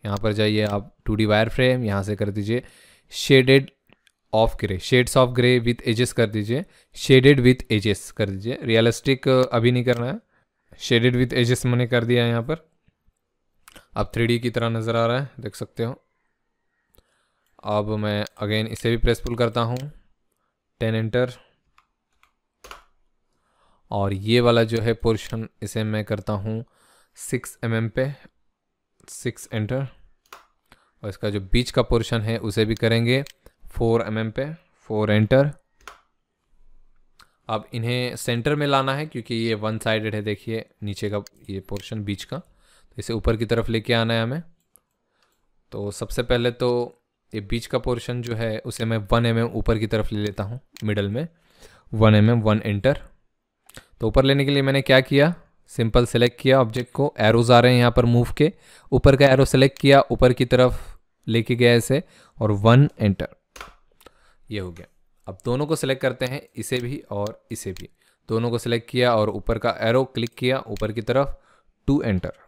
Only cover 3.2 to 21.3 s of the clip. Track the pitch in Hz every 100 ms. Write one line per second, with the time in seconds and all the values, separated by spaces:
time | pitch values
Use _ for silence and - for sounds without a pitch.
3.2 | - 135 127 135 135 _ _ _ _ _
4.2 | _ 107 113 - 104 92 - 127 123 -
5.2 | 127 123 123 127 117 120 - 113 123 -
6.2 | 113 107 107 127 196 _ _ - - 131
7.2 | 131 143 123 123 - 110 104 98 - -
8.2 | 104 98 104 131 131 113 113 110 - 131
9.2 | 135 131 127 120 117 123 123 120 120 208
10.2 | _ _ _ _ _ - - 120 120 123
11.2 | 127 123 117 123 127 123 120 123 113 120
12.2 | 120 117 120 156 _ _ _ _ _ _
13.2 | _ _ _ _ _ - _ - 104 -
14.2 | 117 120 120 117 117 113 110 117 117 123
15.2 | 139 - 127 - 113 - 117 135 _ _
16.2 | _ _ _ _ _ _ _ _ _ _
17.2 | _ _ _ _ - 104 104 107 107 104
18.2 | 104 _ 104 107 110 113 120 117 120 113
19.2 | - 117 120 120 117 127 143 - _ _
20.2 | _ _ _ _ _ _ 113 110 110 123
21.2 | 123